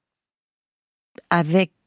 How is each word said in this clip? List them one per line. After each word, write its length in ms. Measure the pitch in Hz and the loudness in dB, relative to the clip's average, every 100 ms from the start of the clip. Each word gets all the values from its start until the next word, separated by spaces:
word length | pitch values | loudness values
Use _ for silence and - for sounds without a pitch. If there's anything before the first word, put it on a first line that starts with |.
| _ _ _ _ _ _ _ _ _ _ _ - - | _ _ _ _ _ _ _ _ _ _ _ -16 -4
avec 400 | 175 156 180 180 _ | -2 0 0 -2 _